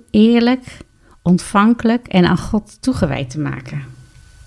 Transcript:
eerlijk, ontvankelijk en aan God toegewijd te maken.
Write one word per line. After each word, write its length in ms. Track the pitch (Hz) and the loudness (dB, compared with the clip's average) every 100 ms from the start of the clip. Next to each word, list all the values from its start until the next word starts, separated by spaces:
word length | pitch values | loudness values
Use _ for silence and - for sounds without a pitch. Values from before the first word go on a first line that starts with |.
| - | -2
eerlijk, 640 | 214 220 240 233 254 - - - _ _ _ | 2 4 4 2 0 -6 -20 -20 _ _ _
ontvankelijk 840 | 175 180 - 202 214 233 226 240 - | 0 0 0 2 2 2 0 -2 0
en 180 | 185 175 | 2 2
aan 120 | 175 | 0
God 400 | - 214 - - | -2 -4 -6 -6
toegewijd 500 | 262 254 160 127 131 | -4 -2 -2 -4 -8
te 100 | 151 | -8
maken. 440 | 139 135 123 147 127 - - - - - | -8 -8 -12 -12 -14 -20 -20 -20 -20 -20